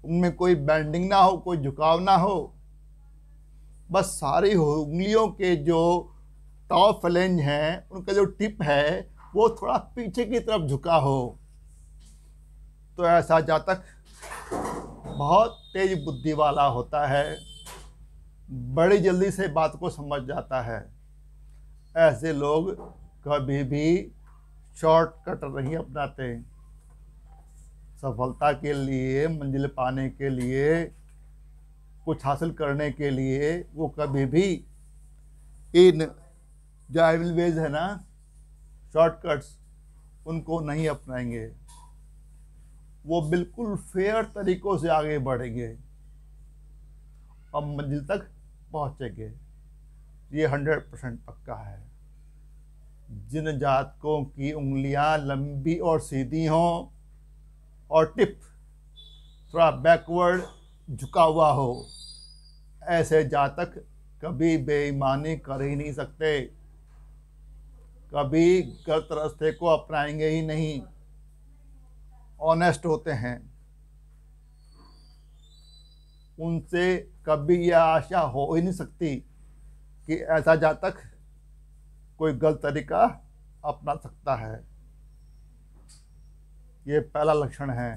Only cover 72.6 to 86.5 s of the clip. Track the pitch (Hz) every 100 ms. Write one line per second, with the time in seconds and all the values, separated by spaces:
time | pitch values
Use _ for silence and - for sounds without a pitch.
72.6 | 175 151 170 151 156 135 123 120 - -
73.6 | - - - - - - - - - -
74.6 | - - - - - - - - - -
75.6 | - - - - - - - - 165 165
76.6 | - 175 180 180 180 - - 151 147 175
77.6 | 175 170 160 160 - 180 151 123 139 165
78.6 | 175 180 170 - 165 131 - - - -
79.6 | - - - - - 160 - 160 160 160
80.6 | 156 151 190 - - - - - - -
81.6 | - - - - - - 156 127 156 156
82.6 | 143 147 143 165 233 - - - - -
83.6 | 147 147 - 156 123 - 143 123 110 113
84.6 | - - - - - - - - - -
85.6 | - - - - - - - - -